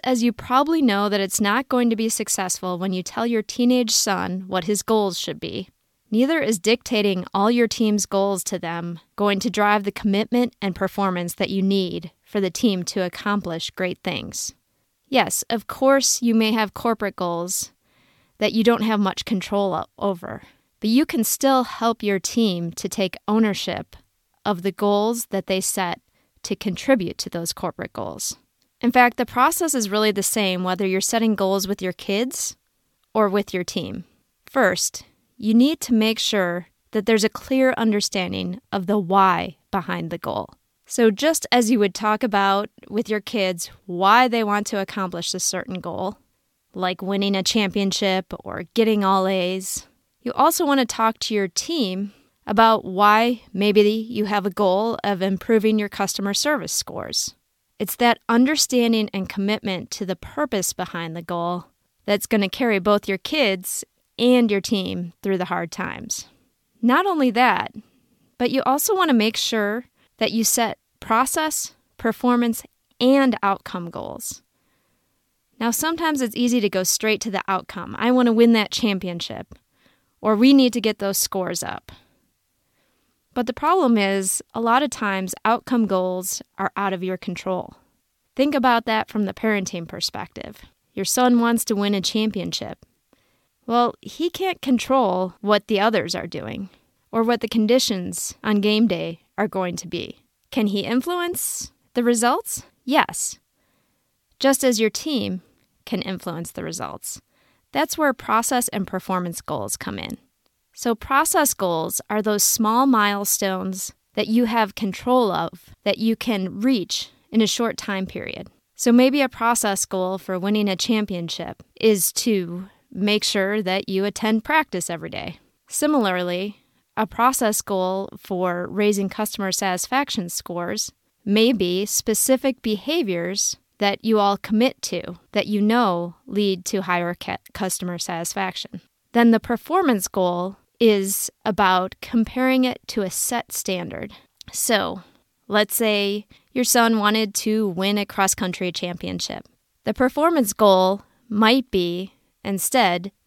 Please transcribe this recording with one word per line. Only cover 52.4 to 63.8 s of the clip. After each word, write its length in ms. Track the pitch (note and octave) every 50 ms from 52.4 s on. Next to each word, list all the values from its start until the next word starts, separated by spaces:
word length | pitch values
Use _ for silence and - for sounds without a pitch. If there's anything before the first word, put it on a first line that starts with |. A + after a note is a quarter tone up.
| _
about 380 | - G#3 G#3+ A3+ A3+ A3 - -
why 580 | F#3 F#3 F#3 G#3 G#3 G#3 A3 A#3 A#3+ B3 A3 - _ -
maybe 300 | F#3 G3+ G#3 G3 G#3+ G#3
you 420 | G#3 A3 A3 A3 A3+ A#3+ G#3 G#3
have 220 | F#3+ G#3 G3+ F#3
a 40 | G3+
goal 480 | F3+ - G#3 F#3 F#3 G3 A3 A#3 A3 - -
of 180 | G3+ G3+ F3 F#3+
improving 560 | G3 G3 F3 - - A3+ A3 F#3+ A3 A3 G#3+
your 100 | G#3 G3
customer 460 | - - G3 F#3 - - G3 G3+ G3+
service 380 | - - D4 D4+ A#3+ - - -
scores. 640 | - - - - - - - - - - - - _ _ _ _ _ _ _ _ -
It's 180 | G#3 - -
that 220 | - A#3+ A#3+ A3+ - _ -
understanding 800 | A#3 A#3 C4 C4+ D#4 C#4+ - - C4 B3 A#3 A#3 A3+ A3 G#3+ G#3 -
and 140 | G3 F#3 F3+
commitment 600 | - G3+ G3 G3+ G#3+ G#3+ - G3+ F#3 F3 A3+ - -
to 120 | - G3
the 120 | F3+ F#3
purpose 560 | - - - - - D4+ - A#3+ G3 F3+ - -
behind 440 | - F3+ - - E3+ E3+ E3 D#3+
the 60 | E3+ E3+
goal 440 | - F3 E3+ E3+ F3 F3+ F3 - - _ _ _ _ _ _ _
that's 220 | - G#3 G#3 -
gonna 220 | - - G#3+ G3+ F#3+
carry 300 | - - C#4 A#3 G#3+ F#3+
both 300 | F3+ G#3 G#3 G#3 - -
your 100 | G3 F#3
kids 680 | - - D#4 D#4 C4 G3+ F#3+ F#3 F#3 - - -